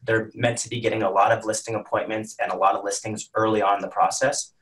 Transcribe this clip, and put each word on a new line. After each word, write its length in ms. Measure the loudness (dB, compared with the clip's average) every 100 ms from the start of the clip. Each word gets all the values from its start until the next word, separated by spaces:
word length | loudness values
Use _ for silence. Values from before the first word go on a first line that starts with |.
they're 260 | -2 0 -2
meant 240 | -2 -2 -2
to 100 | -4
be 120 | -4
getting 220 | -2 0
a 80 | 2
lot 220 | 4 4
of 120 | 4
listing 300 | 0 -4 -4
appointments 640 | -6 -2 -4 -2 -4 -6 -4
and 120 | -4
a 40 | 2
lot 180 | 2 2
of 80 |
listings 460 | -2 -4 -6 -8 -6
early 260 | 0 2 2
on 160 | 2 2
in 40 |
the 60 | 0
process. 640 | 0 2 2 0 0 -6 _